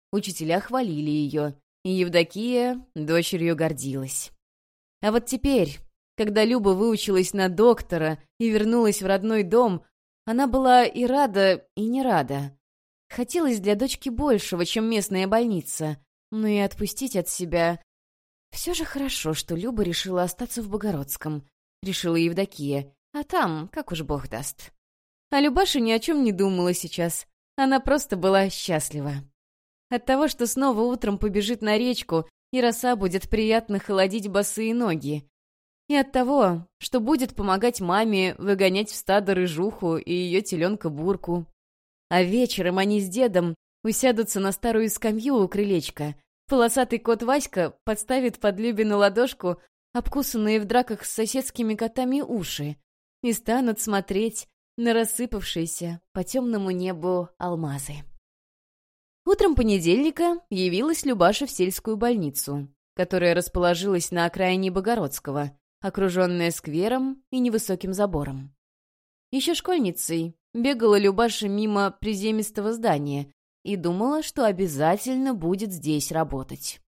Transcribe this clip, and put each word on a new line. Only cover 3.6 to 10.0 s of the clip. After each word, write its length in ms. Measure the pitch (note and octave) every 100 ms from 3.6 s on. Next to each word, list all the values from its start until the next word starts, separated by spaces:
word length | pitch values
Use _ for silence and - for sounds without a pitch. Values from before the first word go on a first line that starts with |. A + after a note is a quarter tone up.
| D#3+ C3+ C3+ C3+ C3+ - - - _ _ _ _ _ -
А 100 | G#3
вот 140 | A#3+ A#3+
теперь, 520 | C4 C#4 B3+ D3+ - - _ _ -
когда 260 | G#3+ G#3
Люба 280 | A3 B3 G3
выучилась 640 | F#3 A#3 G#3+ G#3+ F#3 F#3
на 160 | G3+ F#3
доктора 680 | F3 A#3 A3+ - E3 D#3 D#3 - -
и 80 | A#3
вернулась 540 | G#3+ G#3+ A#3+ A3 G#3
в 40 | F#3+
родной 360 | G3 A3 A3
дом, 420 | F3+ A3+ A#3+ F3 _ _